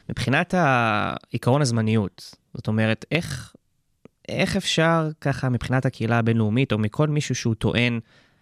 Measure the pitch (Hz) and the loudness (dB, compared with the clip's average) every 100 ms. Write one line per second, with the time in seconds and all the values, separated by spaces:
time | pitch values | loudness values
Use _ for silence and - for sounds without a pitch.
0 | - - - 139 175 185 151 127 113 104 | -12 -6 0 0 0 0 2 2 2 0
1 | 98 62 _ 120 - 139 135 117 110 110 | -2 -6 _ -4 0 2 2 0 2 2
2 | 95 - - - _ - - 110 110 113 | 0 -6 -20 -20 _ -10 -2 0 0 -2
3 | - 156 - 131 - - _ _ _ _ | -2 -4 -4 -10 -14 -20 _ _ _ _
4 | - _ - 117 185 202 - - 165 165 | -20 _ -8 -2 0 -2 -2 0 2 2
5 | 156 151 143 127 131 120 - 131 131 - | -2 -4 -4 -2 -2 -2 -2 0 0 -2
6 | 113 117 113 117 107 117 135 107 107 - | 0 2 2 2 2 2 2 2 0 0
7 | 151 147 - 127 120 110 110 117 120 117 | 0 0 -2 -2 -2 0 0 2 2 0
8 | - _ _ _ | -6 _ _ _